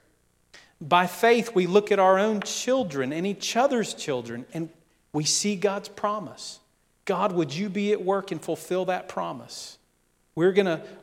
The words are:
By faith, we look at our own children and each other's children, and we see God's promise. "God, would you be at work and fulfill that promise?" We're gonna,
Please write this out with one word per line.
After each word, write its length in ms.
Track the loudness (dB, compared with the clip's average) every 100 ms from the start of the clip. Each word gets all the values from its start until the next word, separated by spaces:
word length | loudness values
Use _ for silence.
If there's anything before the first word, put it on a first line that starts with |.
| _ _ _ _ _ -20 -20 -10
By 260 | 2 4 4
faith, 480 | 4 4 4 2
we 120 | 0 4
look 260 | 4 4
at 60 | 4
our 200 | 6 6
own 220 | 4 0
children 720 | -4 -6 0 0 0 -2 -2
and 140 | -2 -4
each 300 | -4 -2 2
other's 360 | 2 2 -2
children, 540 | -6 -4 -4 -4 -10 -10
and 160 | -8 -8 -10 _ _ _
we 120 | -4
see 320 | 0 0 0 0
God's 320 | 0 -2 -8
promise. 720 | -6 -4 -4 -8 -14 -16 -18 _ _ _ _
"God, 280 | -6 -2 0
would 200 | 0 -2
you 160 | -2 -4
be 240 | -2 0
at 100 | 0
work 280 | 0 -2 -2
and 100 | -8
fulfill 460 | -6 -8 -4 -4 -2
that 200 | -4 -6
promise?" 680 | -8 -6 -8 -14 -16 -16 -18 _ _ _ _ _ 2
We're 160 | 4
gonna, 300 | 4 2 0 -6 -12